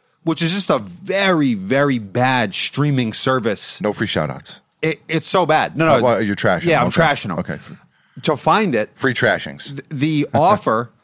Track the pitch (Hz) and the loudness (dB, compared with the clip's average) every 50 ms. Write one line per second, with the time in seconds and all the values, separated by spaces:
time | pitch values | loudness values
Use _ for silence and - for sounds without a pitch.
0 | _ _ _ _ _ 165 160 - 170 160 175 202 185 - 160 131 104 95 87 87 | _ _ _ _ _ -4 -2 0 0 -2 -2 -2 0 0 0 0 0 -6 -14 -16
1 | - 180 180 196 196 190 185 160 147 135 117 98 92 98 127 135 143 143 135 120 | -8 -4 -2 0 2 2 2 4 2 2 0 -2 -2 0 2 2 2 2 0 -2
2 | 107 98 90 123 123 131 131 127 117 101 90 - - - - - 143 147 143 131 | -4 -6 -2 0 2 2 2 2 0 0 -2 -4 -4 -4 -2 -2 0 0 2 0
3 | 123 110 104 - - 135 131 127 107 113 101 - - - - - 92 104 98 - | 0 -2 -2 -2 0 0 0 0 0 -2 -2 -2 -4 -6 -6 -2 -2 -2 -2 -2
4 | 117 101 - 95 80 71 65 - - - - - _ _ - _ - 160 160 - | -2 -2 0 -2 -2 -2 -4 -8 -12 -16 -20 -20 _ _ -10 _ -4 -4 -4 -4
5 | _ - 160 160 156 - - 196 180 147 156 151 113 78 - 120 165 160 147 123 | _ -4 -4 -2 -2 2 2 2 2 4 2 2 2 0 0 0 2 4 4 4
6 | 113 123 117 98 110 101 101 - - 110 92 85 82 170 160 139 120 - - - | 4 2 2 2 0 -2 -2 0 0 0 0 2 2 2 2 2 2 0 2 2
7 | 165 156 143 - - 107 85 76 87 - 76 - - - 76 - _ _ _ _ | 2 2 2 -2 -4 -6 -6 -6 -6 -6 -8 -10 -12 -16 -20 -20 _ _ _ _
8 | _ _ _ - - - 151 127 - 160 165 202 220 190 127 107 107 - _ - | _ _ _ -6 -2 -2 -2 0 2 2 2 2 2 2 0 0 -2 -4 _ -2
9 | - 135 120 - - 110 95 82 - 78 71 71 - - 139 139 - _ 156 131 | -2 -2 0 2 2 2 2 2 -2 -8 -12 -12 -12 -12 -12 -14 -14 _ -6 -2
10 | 135 160 156 147 143 - - 139 156 185 208 - - - 113 110 123 120 _ _ | -2 0 0 0 0 0 0 2 4 4 4 2 2 0 0 0 -2 -6 _ _